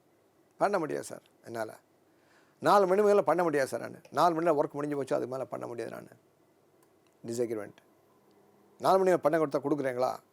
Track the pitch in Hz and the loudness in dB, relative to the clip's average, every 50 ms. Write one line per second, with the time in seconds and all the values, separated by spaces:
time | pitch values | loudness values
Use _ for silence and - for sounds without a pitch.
0 | _ _ _ _ _ _ _ _ _ _ _ - 160 196 202 190 160 143 143 139 | _ _ _ _ _ _ _ _ _ _ _ -2 -2 0 0 0 -2 -4 -6 -6
1 | 123 - - - _ _ _ _ - - 117 117 110 110 - - _ _ _ _ | -8 -10 -14 -18 _ _ _ _ -16 -12 -10 -8 -8 -10 -12 -18 _ _ _ _
2 | _ _ _ _ _ _ _ _ _ _ _ - - 151 185 208 196 175 185 202 | _ _ _ _ _ _ _ _ _ _ _ -2 2 4 6 6 6 4 4 4
3 | 214 202 208 202 165 151 160 175 180 165 143 147 131 113 117 120 127 113 120 120 | 4 4 4 4 4 2 2 2 2 2 2 0 0 -2 -4 -8 -8 -10 -14 -16
4 | - - - 135 160 175 165 160 165 175 156 143 156 147 - 143 147 147 147 143 | -16 -6 0 2 2 2 2 2 2 2 2 2 0 -2 -4 -6 -6 -4 -4 -4
5 | 135 - 147 131 123 120 127 135 123 - 135 127 123 120 120 117 113 120 - - | -4 -2 -2 -2 -4 -4 -8 -8 -10 -8 -10 -10 -10 -10 -10 -10 -10 -10 -10 -14
6 | - - - - _ _ _ _ _ _ _ _ _ _ _ _ _ _ _ _ | -16 -18 -20 -20 _ _ _ _ _ _ _ _ _ _ _ _ _ _ _ _
7 | _ _ _ _ - 117 117 120 123 110 117 107 101 - - _ _ _ _ _ | _ _ _ _ -10 -6 -4 -4 -2 -2 -4 -6 -8 -12 -16 _ _ _ _ _
8 | _ _ _ _ _ _ _ _ _ _ _ _ _ _ _ - 120 143 185 190 | _ _ _ _ _ _ _ _ _ _ _ _ _ _ _ -4 0 2 4 4
9 | 190 185 175 147 - 147 160 165 156 143 143 147 127 143 151 143 135 131 123 123 | 4 4 4 4 2 2 2 2 0 0 0 -2 0 0 -2 0 -2 -2 -2 -2
10 | 127 120 110 - - _ | -2 -2 -2 -6 -12 _